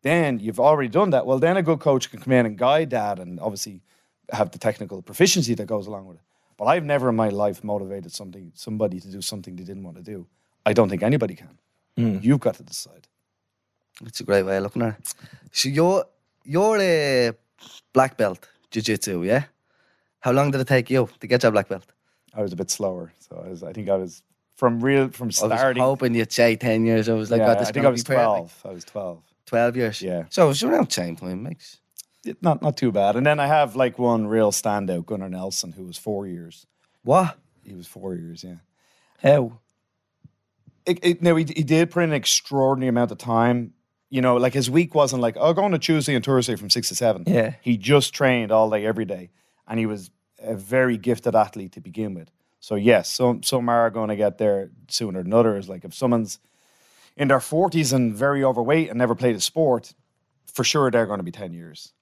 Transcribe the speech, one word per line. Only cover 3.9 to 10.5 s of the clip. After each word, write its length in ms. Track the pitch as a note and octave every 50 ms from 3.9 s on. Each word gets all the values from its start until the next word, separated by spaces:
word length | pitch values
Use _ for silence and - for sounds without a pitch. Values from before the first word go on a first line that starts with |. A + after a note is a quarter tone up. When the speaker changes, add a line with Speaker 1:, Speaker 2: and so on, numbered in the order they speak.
| _ _ _ _ _ _ _ -
Speaker 1:
have 200 | - A2 G#2+ E3+
the 80 | - -
technical 420 | - A2+ G#2+ - G#2 F2+ G2+ F#2+
proficiency 540 | F2 - F#2 - F3 F#3 - F#3+ C#3 A2+ A#2
that 100 | G#2 G#2
goes 220 | F2+ A2+ G#2 F#2+
along 180 | G#2 G#2+ G2 G2
with 120 | F#2+ E2+
it. 60 | - _ _ _ _ _ _ _
But 100 | _ G#3
I've 200 | A3+ - F3+ D#3
never 240 | D3 C#3+ C#3 B2+ B2+
in 60 | A2+
my 140 | A2+ A2+ G#2+
life 340 | G2 G2+ G#2 G#2 F#2 - -
motivated 480 | G#2 G#2 G2+ G2 F#2+ G2 G2 E2+ F2
something, 400 | - - G#2+ F#2+ F2+ G2 F#2 E2 _
somebody 460 | - - - G#2+ G#2+ A2 G2+ F3+ F#3
to 80 | E3 G2
do 80 | F#2+ G2
something 360 | F2+ - - G2+ F2 F#2 F2+
they 80 | F2+ F#2
didn't 200 | F2+ G2 G2 F#2+
want 140 | F2 E2
to 60 | F#2 F2
do. 240 | G2 G#2+ F#2 F2 _ _ _ _ _